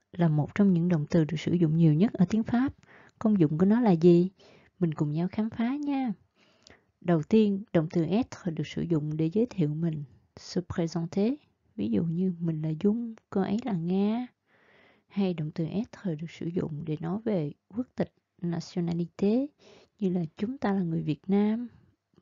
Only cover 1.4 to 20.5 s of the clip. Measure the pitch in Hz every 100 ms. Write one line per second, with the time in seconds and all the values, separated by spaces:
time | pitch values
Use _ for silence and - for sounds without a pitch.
1.4 | - 170 165 160 165 151 220 - 175 214
2.4 | 226 240 269 - _ - - - 226 208
3.4 | 151 156 190 226 233 170 175 170 185 -
4.4 | - - _ - 170 151 151 151 180 -
5.4 | 220 - 233 285 294 277 262 190 _ _
6.4 | _ _ _ - _ _ 170 170 147 220
7.4 | 214 196 214 175 160 180 156 202 254 -
8.4 | - 156 147 - 160 165 151 151 160 202
9.4 | 240 - 151 151 165 156 147 _ _ -
10.4 | - 180 180 - 165 165 165 - 208 294
11.4 | _ _ _ - 208 214 170 165 185 170
12.4 | 170 160 156 156 202 220 233 226 _ 202
13.4 | 190 214 254 190 165 190 202 226 247 _
14.4 | _ _ _ _ _ _ _ - 196 165
15.4 | 156 - 160 180 247 - 196 151 165 -
16.4 | 170 175 156 147 160 156 165 196 226 196
17.4 | 147 - _ 202 254 - - _ _ _
18.4 | 175 170 - 185 170 170 170 - 196 233
19.4 | 285 _ - - _ _ 196 180 160 -
20.4 | 208